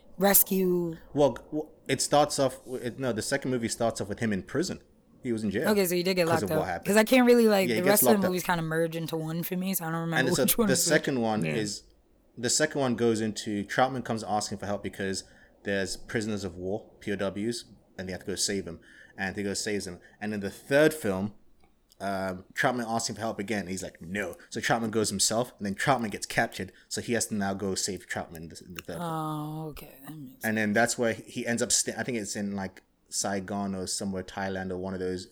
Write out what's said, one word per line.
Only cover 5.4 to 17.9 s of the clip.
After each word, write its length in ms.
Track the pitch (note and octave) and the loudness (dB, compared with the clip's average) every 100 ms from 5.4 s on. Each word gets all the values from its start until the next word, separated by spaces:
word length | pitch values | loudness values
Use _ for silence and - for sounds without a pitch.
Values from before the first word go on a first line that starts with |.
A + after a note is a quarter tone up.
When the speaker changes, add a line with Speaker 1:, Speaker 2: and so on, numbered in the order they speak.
Speaker 2:
in 60 | A2 | 0
jail 180 | G2 G3 | 0 2
Speaker 1:
Okay, 140 | G#3 F3+ | 2 2
so 80 | |
he 80 | F3+ | 2
did 120 | F3 | 2
get 120 | F#3 E3 | 2 4
Speaker 2:
'cause 160 | E3 | 2
Speaker 1:
locked 20 | |
Speaker 2:
of 60 | F3 | 2
what 100 | D#3+ | 0
Speaker 1:
up. 60 | - | 0
Speaker 2:
happened. 200 | F2 - | -2 4
Speaker 1:
'Cause 100 | G#3 | 4
I 80 | |
can't 220 | A3 B3+ A#3+ | 8 8 8
really, 200 | A#3+ A3 | 8 8
like, 200 | G3+ F#3+ | 6 4
Speaker 2:
Yeah, 60 | A3 | 4
he 40 | |
Speaker 1:
the 40 | |
Speaker 2:
gets 60 | F#3+ | 4
Speaker 1:
rest 120 | G#3 | 6
of 40 | B3 | 6
the 40 | |
Speaker 2:
locked 100 | G#3+ | 6
up. 40 | F#3 | 4
Speaker 1:
movies 120 | F3+ | 0
kinda 200 | - F3 | 0 -2
merge 340 | D#3+ D#3+ E3 E3 | 0 0 0 -2
into 200 | D#3+ D#3+ | -4 -4
one 260 | D#3 E3 | -4 -4
for 140 | E3+ F3+ | -4 -2
me, 180 | F#3 | -2
so 100 | F#3 | -2
I 60 | E3 | -2
don't 100 | E3 | -2
remember 160 | E3 D#3+ | 0 0
Speaker 2:
And 80 | E3 | 2
it's 100 | F3+ | 2
a, 40 | |
Speaker 1:
which 160 | G#3+ - | 2 4
one 80 | G#3+ | 4
Speaker 2:
the 40 | |
Speaker 1:
is 60 | - | 2
which. 80 | - | 4
Speaker 2:
second 320 | D3+ - C3 | 2 2 0
one 240 | A2+ G#2+ | 0 0
Speaker 3:
Yeah. 100 | E2 | 0
Speaker 2:
is, 280 | D2+ G#2 G#2 - _ _ _ _ - | -2 -2 -6 -14 _ _ _ _ -6
the 100 | A#2 | -2
second 300 | - D3+ D3 | 2 2 2
one 140 | C3 A2+ | 0 4
goes 240 | A#2 A2 | 4 4
into, 440 | A2 G2+ - G#2 | 0 -4 -4 -4
Troutman 400 | G2 - C3 C3+ | -2 2 2 2
comes 180 | - A2+ | -4 -4
asking 340 | F#2 G#2 - G2+ | -2 -2 -2 -6
for 80 | F#2+ | -4
help 160 | G2+ | -4
because 420 | G2 - G2 F#2+ - - - _ | -6 -4 -4 -4 -8 -16 -20 _
there's 320 | - G2 F#2+ - | -2 -2 -2 -6
prisoners 460 | - A#2+ G#2+ G#2 | -6 -4 -2 -4
of 120 | F#2 F2 | -6 -6
war, 340 | F#2 G#2+ - - | -6 -6 -8 -12
P 120 | - | -6
O 40 | G2 | -2
Ws, 480 | G2 F#2+ A2 A#2+ - - _ | -2 -2 -4 -4 -8 -20 _